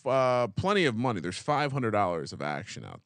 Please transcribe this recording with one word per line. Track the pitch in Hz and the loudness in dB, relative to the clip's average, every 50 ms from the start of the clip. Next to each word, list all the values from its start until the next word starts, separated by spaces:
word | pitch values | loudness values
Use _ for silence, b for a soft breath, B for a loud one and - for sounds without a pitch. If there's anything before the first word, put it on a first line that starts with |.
| - | -2
uh, | 131 131 135 131 127 123 123 123 107 | 0 2 4 4 4 4 2 2 0
plenty | 95 - - 190 208 202 175 | -2 -2 0 2 2 4 4
of | 139 110 | 2 2
money. | 110 127 131 110 92 | 2 0 0 0 -2
There's | 78 87 90 - | -4 -4 -6 -4
five | - - 147 143 147 143 | -2 0 0 0 0 0
hundred | 135 143 127 110 | -2 -2 -2 2
dollars | 104 104 101 90 87 82 69 - | 2 2 2 2 0 -2 -4 -6
of | - - | -8 -6
action | 71 73 73 71 - - - - 58 | -6 -4 -4 -6 -8 -10 -12 -14 -14
out | 50 50 - _ | -14 -16 -16 _